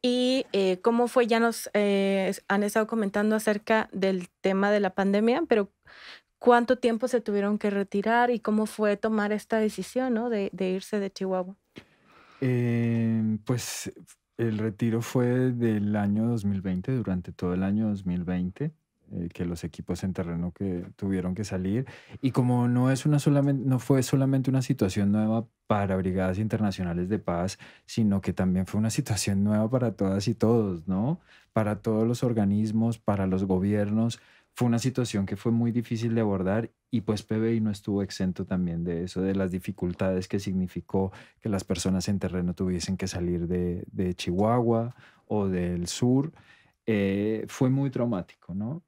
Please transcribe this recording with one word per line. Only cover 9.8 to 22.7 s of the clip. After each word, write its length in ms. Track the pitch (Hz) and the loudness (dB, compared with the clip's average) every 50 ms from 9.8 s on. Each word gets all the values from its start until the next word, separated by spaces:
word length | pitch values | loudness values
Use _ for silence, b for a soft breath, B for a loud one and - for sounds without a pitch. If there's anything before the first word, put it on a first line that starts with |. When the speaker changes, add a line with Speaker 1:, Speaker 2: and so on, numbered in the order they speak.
| 190 - - 247 254 262 240 | -10 -6 -4 -2 0 0 0
Speaker 1:
¿no? 160 | 214 233 247 | 0 0 -2
de, 200 | 233 208 196 202 - | -2 -2 -2 -4 -4
de 160 | 180 190 185 | -4 -2 -2
irse 300 | 185 190 - - - 208 | -2 -4 -6 -4 -4 -4
de 120 | 196 196 | -4 -4
Chihuahua? 440 | _ - 190 190 185 185 180 185 196 _ _ _ _ B B B B B B B B B B B B - | _ -6 -4 -2 -2 -4 -4 -6 -10 _ _ _ _ B B B B B B B B B B B B -4
Speaker 2:
Eh, 960 | - 127 127 123 120 120 117 117 117 117 117 117 113 113 113 113 110 110 110 104 - | -2 0 0 2 2 0 2 2 2 2 2 2 2 2 2 2 2 0 -2 -2 -2
pues 460 | - 131 123 - - - - - 95 - - 170 _ - _ _ _ _ - | -2 -4 -4 -2 -8 -10 -10 -10 -10 -12 -14 -20 _ -20 _ _ _ _ -4
el 200 | 117 117 107 104 | -2 -2 0 -2
retiro 440 | 110 110 98 - 123 117 110 117 | -2 -4 -2 -2 -2 0 0 0
fue 500 | 117 - - 127 123 123 123 127 127 131 | -2 0 0 2 2 2 2 2 2 0
del 440 | 127 120 120 117 110 107 101 104 107 | 0 2 2 2 2 2 0 0 0
año 320 | 107 104 101 101 107 110 117 | 0 2 2 2 2 2 0
dos 180 | 120 113 101 | 0 0 0
mil 160 | 101 101 98 | 0 -2 0
veinte, 300 | 90 98 92 90 90 - | -2 -2 -4 -2 -2 -2
durante 400 | 131 127 107 98 95 90 87 - | -2 -2 -2 -2 -2 -4 -4 -8
todo 220 | 87 - - 90 90 | -10 -6 -4 -2 0
el 100 | 90 95 | 0 0
año 260 | 95 101 107 113 110 | 0 0 0 0 0
dos 160 | 104 98 95 | -2 -2 -4
mil 180 | 92 87 90 87 | -4 -4 -2 -2
veinte, 480 | 82 90 90 90 90 95 - 143 156 156 _ _ _ _ _ _ - | -2 -2 -2 -2 -4 -4 -6 -8 -8 -8 _ _ _ _ _ _ -12
eh, 180 | 104 98 87 85 - | -10 -8 -8 -8 -6
que 120 | - 90 | -6 -6
los 180 | 87 87 82 - | -6 -6 -6 -8
equipos 400 | 85 - - 87 - 92 90 - | -10 -10 -10 -8 -6 -6 -4 -4
en 100 | 98 87 | -4 -4
terreno 380 | - 92 85 85 85 85 90 | -4 -4 -4 -4 -4 -4 -6
que 340 | 87 - 98 98 90 87 90 - - | -6 -6 -6 -4 -4 -4 -6 -10 -12
tuvieron 400 | _ - 98 98 95 87 90 92 | _ -4 -2 -2 -2 -2 -2 -4
que 80 | 87 107 | -4 -6
salir. 420 | - 98 92 92 95 101 117 135 B B B B B B B | -6 -4 -4 -2 -2 -2 -2 -4 B B B B B B B
Y 100 | - 131 | -4 0
como 360 | - - 127 123 123 123 123 | 0 2 2 2 2 2 2
no 240 | 120 | 2